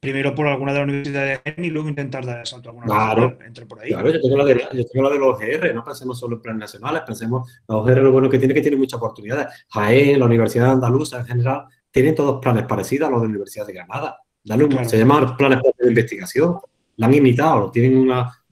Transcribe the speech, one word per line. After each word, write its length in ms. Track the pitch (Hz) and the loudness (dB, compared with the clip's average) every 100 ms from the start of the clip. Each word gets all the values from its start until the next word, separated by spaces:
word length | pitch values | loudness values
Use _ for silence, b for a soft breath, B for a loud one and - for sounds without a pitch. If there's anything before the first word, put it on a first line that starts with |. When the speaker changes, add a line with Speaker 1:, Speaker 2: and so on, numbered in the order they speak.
Speaker 1:
primero 340 | 135 135 139 | -6 -2 -2
por 120 | 131 147 | -2 -2
alguna 260 | 135 139 | -2 -2
de 60 | 143 | -2
la 60 | |
Universidad 420 | 143 139 143 139 139 | -2 -4 -6 -6 -4
de 140 | 135 | -6
Jaén 200 | - 156 175 | -8 -8 -8
y 20 | |
luego 220 | 156 151 | -6 -6
intentar 340 | 143 139 131 | -8 -8 -10
dar 160 | 127 120 | -10 -10
el 60 | - | -12
salto 220 | - - | -16 -20
a 20 | |
alguna 160 | 117 120 | -12 -4
Speaker 2:
Claro. 360 | 107 110 110 | -2 0 2
Speaker 1:
nacional, 240 | 123 123 - | 0 -2 -20
entre 200 | - 117 | -20 -20
por 140 | 110 | -16
ahí. 100 | 113 | -8
Speaker 2:
Claro, 200 | - 113 | -2 0
yo 120 | 160 | 0
tengo 160 | 135 139 | 2 2
la 60 | 143 | 4
de, 80 | 123 - | 2 0
yo 140 | 131 120 | -6 -4
tengo 200 | 131 135 | -2 0
la 80 | |
de 40 | 143 | 2
los 180 | 135 113 | 0 0
O 20 | |
G 100 | 110 | -4
R, 260 | 151 180 | -2 -2
no 100 | 117 | -4
pensemos 340 | 117 131 127 123 | -10 -12 -12 -10
solo 180 | 123 113 | -10 -10
en 60 | |
planes 180 | 113 110 | -10 -12
nacionales, 420 | 107 104 127 160 - | -12 -12 -8 -8 -8
pensemos, 400 | 110 113 127 123 B _ | -10 -6 -6 -8 B _
la 80 | 110 | -2
O 80 | |
G 60 | 117 | 4
R 120 | 127 | 6
lo 80 | 135 | 6
bueno 200 | 131 131 | 4 4
que 80 | 127 | 2
tiene, 160 | 131 | 2
que 80 | 135 | 2
tiene 160 | 143 139 | 0 0
muchas 180 | 131 123 | -2 -2
oportunidades. 520 | 113 - 104 135 139 B _ | -8 -10 -8 -8 -8 B _
Jaén, 500 | 110 104 127 143 139 | -4 2 4 4 4
la 60 | |
Universidad 460 | 123 117 113 117 123 | 4 4 2 2 2
Andaluza 480 | 131 120 131 151 127 | 2 2 0 -2 -8
en 80 | 120 | -6
general, 400 | 123 123 135 - b _ | -4 -2 -4 -8 b _
tienen 240 | - 135 | 0 2
todos 260 | 156 143 131 | 2 0 0
planes 240 | 135 110 | 0 0
parecidos 440 | - 101 95 135 151 | -2 -4 -2 -2 0
a 20 | |
los 100 | 123 | 0
de 60 | 110 | -2
la 40 | |
Universidad 340 | 107 98 110 101 | -4 -8 -12 -14
de 80 | |
Granada. 440 | 92 90 113 151 - _ _ | -14 -14 -10 -10 -12 _ _
Dale 220 | 104 113 | -6 0
un, 60 | 147 | 2
Speaker 1:
Claro. 180 | 131 120 | 2 0
Speaker 2:
se 80 | 110 | 4
llaman 400 | 117 147 127 - | 6 4 2 0
planes 240 | 139 127 131 - | 2 4 2 2
de 100 | 123 | 2
investigación, 680 | 113 113 - 185 - 165 175 - _ _ - | 2 0 -6 -6 0 0 0 -10 _ _ -2
la 100 | 113 | 2
han 60 | |
imitado, 580 | 143 135 123 151 135 101 | 6 6 4 2 0 0
tienen 280 | 120 123 131 | 2 4 4
una, 340 | 131 127 123 - _ | 4 0 -4 -8 _